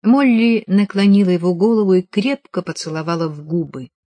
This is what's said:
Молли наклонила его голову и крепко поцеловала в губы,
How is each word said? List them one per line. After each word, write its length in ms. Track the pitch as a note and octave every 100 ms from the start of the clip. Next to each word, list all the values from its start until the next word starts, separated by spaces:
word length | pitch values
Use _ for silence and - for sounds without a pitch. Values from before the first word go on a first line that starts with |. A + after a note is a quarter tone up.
Молли 600 | G3+ C4 C4+ A3+ A#3 A3+ -
наклонила 600 | F#3+ G3+ G3 G3+ G3 F#3+
его 240 | F3+ E3+
голову 400 | E3+ G#3 A3 G3+
и 80 | F#3
крепко 600 | F#3 - A3 C#4 _ -
поцеловала 640 | F3+ D#3+ - D#3+ D#3 E3+ D#3+
в 160 | D3 D3+
губы, 440 | E3+ D3+ C3+ B2+ _ _